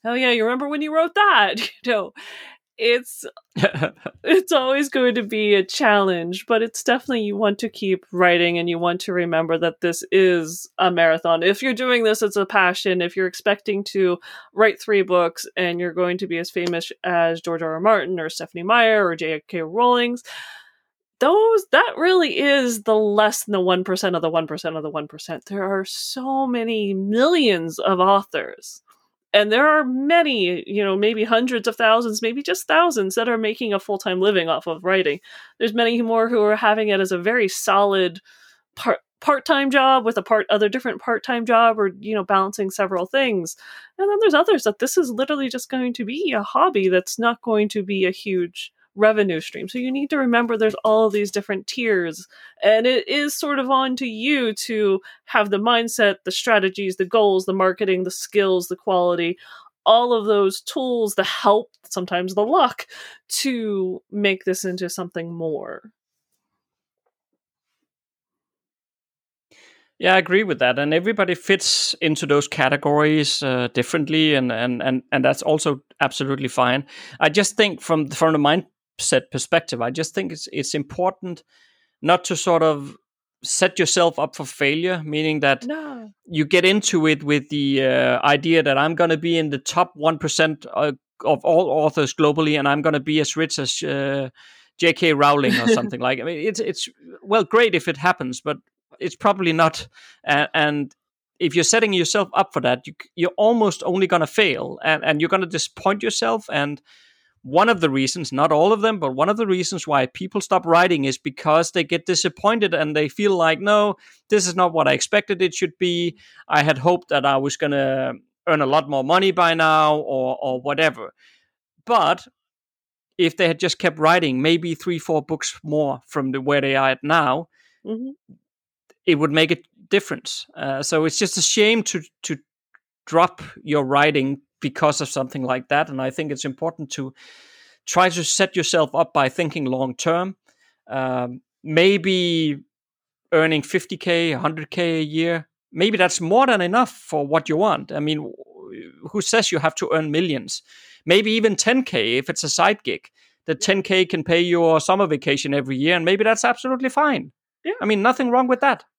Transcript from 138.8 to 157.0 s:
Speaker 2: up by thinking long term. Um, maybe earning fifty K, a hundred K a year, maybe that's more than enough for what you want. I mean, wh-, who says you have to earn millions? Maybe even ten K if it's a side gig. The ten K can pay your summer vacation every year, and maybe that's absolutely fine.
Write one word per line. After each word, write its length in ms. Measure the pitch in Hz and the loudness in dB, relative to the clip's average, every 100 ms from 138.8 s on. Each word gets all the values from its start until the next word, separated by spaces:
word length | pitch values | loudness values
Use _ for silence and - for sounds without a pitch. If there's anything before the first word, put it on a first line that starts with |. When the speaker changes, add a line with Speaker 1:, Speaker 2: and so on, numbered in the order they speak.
| 147 | 0
Speaker 2:
up 180 | - 165 | 0 0
by 160 | 151 135 | 2 0
thinking 360 | - 165 160 | 0 -4 -2
long 300 | 135 127 131 | -4 -2 -4
term. 420 | 123 170 170 185 190 _ _ _ _ _ | -4 -2 0 -2 -8 _ _ _ _ _
Um, 540 | 135 131 127 123 123 _ _ | -6 -4 -4 -6 -10 _ _
maybe 920 | 151 156 180 196 175 185 175 165 156 143 _ _ _ _ _ _ _ | -2 2 4 4 0 0 0 0 -2 -4 _ _ _ _ _ _ _
earning 300 | 165 160 156 | 2 2 0
fifty 340 | - 185 - 180 | -2 -4 -4 -8
K, 360 | - 170 170 | -2 0 0
a 60 | 135 | -2
hundred 320 | 147 160 151 | -4 -6 -10
K 300 | - 170 165 | -4 -2 -2
a 20 | |
year, 460 | 156 156 165 170 160 _ _ | -2 -2 -2 -2 -6 _ _
maybe 240 | 160 202 214 | -2 0 2
that's 240 | 180 - | 2 0
more 260 | 165 214 269 | 2 4 4
than 140 | 214 | 2
enough 300 | 175 214 247 | 2 2 0
for 360 | - - 156 143 | -4 -6 -4 0
what 220 | 160 156 | -2 0
you 80 | 156 | 0
want. 360 | 208 147 139 | 2 0 -4
I 80 | 151 | -6
mean, 180 | 151 151 | -4 -4
wh-, 920 | 131 - - - - - - 67 156 | -6 -14 -20 -20 -20 -18 -18 _ -8
who 100 | 208 | -6
says 300 | - 226 - | 0 0 0
you 60 | 165 | 0
have 160 | 160 - | -2 -2
to 120 | 180 | -2
earn 180 | 156 156 | -2 0
millions? 520 | 151 180 135 - - _ - - - - | 0 0 -4 -6 -14 _ -20 -20 -14 2
Maybe 260 | 185 214 | 2 4
even 240 | 220 220 202 | 2 0 0
ten 260 | - 254 | 2 2
K 360 | 254 143 110 123 | 0 -2 0 -2
if 100 | 135 | -2
it's 160 | - | -6
a 40 | 151 | -4
side 320 | - 180 208 | 2 2 2
gig. 260 | - 87 - _ _ _ - | -4 -8 -10 _ _ _ -6
The 80 | |
ten 280 | 151 - 196 | -4 0 0
K 220 | 190 190 | 2 0
can 180 | 185 175 | 2 -2
pay 160 | 151 170 | 0 2
your 400 | 175 170 165 160 | 2 2 4 4
summer 260 | - 190 190 | 2 0 2
vacation 480 | 147 - 143 143 | 0 -2 -2 0
every 220 | 143 131 131 | -2 -2 -2
year, 200 | 151 175 | 0 2
and 80 | |
maybe 200 | 165 196 | 2 2
that's 200 | 220 220 | 2 2
absolutely 460 | 247 240 254 262 262 | 0 -2 -4 -2 -2
fine. 420 | 277 | 0